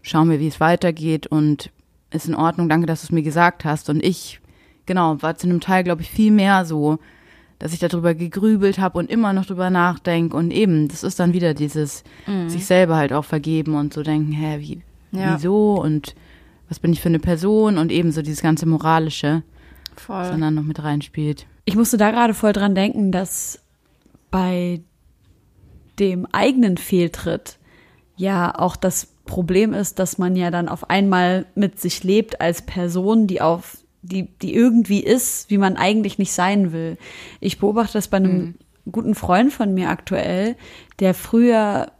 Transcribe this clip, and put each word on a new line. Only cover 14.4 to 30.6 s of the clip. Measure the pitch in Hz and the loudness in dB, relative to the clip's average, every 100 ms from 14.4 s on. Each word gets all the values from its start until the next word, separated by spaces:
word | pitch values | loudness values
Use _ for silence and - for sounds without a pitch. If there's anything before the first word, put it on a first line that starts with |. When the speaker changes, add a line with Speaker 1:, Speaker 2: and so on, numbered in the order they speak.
| 156 151 | -4 -6
Speaker 1:
wie, | 147 170 - _ _ 190 | -10 -14 -16 _ _ -4
Speaker 2:
Ja. | 190 151 | -2 0
Speaker 1:
wieso | 170 208 214 196 | 0 2 2 2
und | 151 151 - - - - - _ _ | 0 -2 -4 -20 -20 -20 -20 _ _
was | 165 | -4
bin | 170 | 0
ich | 170 | 0
für | - | 0
eine | 165 | 0
Person?“ | 185 165 190 214 214 185 | 0 0 2 2 2 2
Und | 165 | 0
eben | 170 170 | 0 0
so | 156 | -2
dieses | 151 151 | -6 -2
ganze | 160 156 165 | 0 2 2
Moralische, | 156 160 160 156 - 143 160 - - - - - - | 0 2 2 0 -4 -2 -2 -4 -20 -20 -20 -20 -20
Speaker 2:
Voll. | - 190 | -12 -8
Speaker 1:
was | 180 | -4
dann | 160 156 156 | -2 -2 -2
noch | |
mit | 151 156 | -4 -6
reinspielt. | 151 147 147 - 151 147 - _ - | -4 -4 -6 -6 -4 -6 -12 _ -2
Speaker 3:
Ich | 202 | 0
musste | 233 220 | 2 4
da | 208 | 2
gerade | 233 240 | 4 2
voll | 208 214 | 2 0
dran | 208 202 190 | 2 2 2
denken, | 202 - 196 | 0 0 0
dass | 180 190 - - - _ _ _ _ _ _ _ | 0 -4 -8 -10 -12 _ _ _ _ _ _ _
bei | 190 185 180 175 175 170 _ _ _ _ _ _ _ _ - _ - | -2 0 0 -2 -4 -10 _ _ _ _ _ _ _ _ -20 _ -2
dem | 196 180 - | 0 0 -2
eigenen | - 220 262 220 180 | 2 2 4 2 2
Fehltritt | - 185 170 - 175 - - - _ _ _ _ _ - | 0 2 2 -2 -6 -6 -8 -20 _ _ _ _ _ -6
ja | 190 190 175 - | -2 0 -2 0
auch | 180 - | -2 0
das | 185 - - _ - | -2 -2 -10 _ -8
Problem | - 170 185 220 | -4 0 2 2
ist, | 196 190 - | 0 -4 -4
dass | 185 - | -4 -2
man | 180 185 | 0 0
ja | 175 | 0
dann | 175 | -2